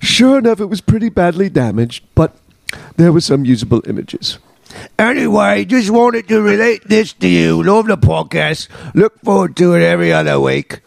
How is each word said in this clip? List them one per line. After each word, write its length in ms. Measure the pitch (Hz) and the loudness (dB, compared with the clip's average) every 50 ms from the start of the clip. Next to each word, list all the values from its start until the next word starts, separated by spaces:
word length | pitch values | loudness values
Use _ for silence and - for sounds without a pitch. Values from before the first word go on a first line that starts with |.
Sure 380 | - - - - 233 262 269 277 | -4 -2 0 2 4 4 4 4
enough, 200 | 240 233 226 196 | 2 0 0 0
it 60 | 208 | -2
was 160 | 196 190 196 | -6 -6 -8
pretty 280 | - - - 226 214 233 | 0 0 0 0 0 -4
badly 380 | - - 180 175 175 170 196 196 | -2 0 0 0 0 0 -2 -2
damaged, 560 | - 151 127 117 95 107 117 117 117 - _ _ _ | 0 -2 -2 -2 -2 -2 -2 -4 -4 -12 _ _ _
but 200 | - 156 165 - _ _ _ _ _ _ _ - - - - - - | 0 0 0 -2 _ _ _ _ _ _ _ -16 -16 -16 -20 0 2
there 140 | 165 175 | 4 4
were 100 | 170 165 | 4 2
some 240 | 165 - 147 135 143 | 2 0 0 0 2
usable 380 | 123 127 113 110 117 117 113 - - | 2 0 0 0 0 -2 -2 -2 -2
images. 520 | 107 98 - - - - - - - - _ _ _ _ _ _ - - - - _ _ | -8 -8 -8 -10 -12 -10 -10 -10 -10 -10 _ _ _ _ _ _ -20 -20 -20 -20 _ _
Anyway, 640 | 208 226 247 285 262 233 208 208 208 202 202 202 202 | -2 -2 0 -2 -2 -2 0 0 2 2 0 -2 -2
just 260 | 180 214 254 233 190 | 0 0 0 0 2
wanted 360 | 214 233 240 240 240 233 220 - | 2 2 2 2 0 -2 -4 -2
to 140 | 220 220 | -2 0
relate 400 | 214 208 202 202 220 233 233 196 _ | 2 2 0 0 0 0 -2 -2 _
this 280 | 196 208 214 208 147 - | 0 0 0 0 -2 -6
to 140 | _ - 185 | _ -2 0
you. 340 | 180 175 165 165 165 165 | 2 2 2 2 0 0
Love 260 | 165 170 202 220 220 220 | 2 2 2 2 2 0
the 100 | 208 - | -2 0
podcast. 680 | - - 160 160 160 131 - 165 151 151 160 - - - - - - 160 - | 2 0 0 0 -4 -4 -4 -4 -2 -2 -4 -6 -10 -16 -18 -20 -20 -6 0
Look 240 | - 185 220 _ _ | 2 2 2 _ _
forward 360 | _ - 202 196 190 175 - - | _ 0 0 0 0 -2 0 0
to 180 | 175 180 175 | 2 2 4
it 80 | 170 170 | 4 2
every 280 | 170 170 175 170 170 | 2 0 0 0 0
other 280 | 165 - 78 - 147 139 | 0 0 0 0 0 0
week. 420 | - 67 67 71 - _ - - _ | 0 0 -2 -4 -6 _ -14 -18 _